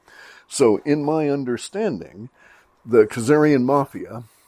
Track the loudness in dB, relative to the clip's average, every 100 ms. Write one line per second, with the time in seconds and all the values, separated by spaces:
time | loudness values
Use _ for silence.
0 | _ -20 -20 -20 _ 2 2 2 0 -2
1 | -2 -2 -2 -2 -4 -6 -8 -6 -4 -6
2 | -10 -16 -20 _ _ _ _ _ 0 2
3 | 4 0 2 4 4 2 2 0 -2 -8
4 | -14 -14 -16 _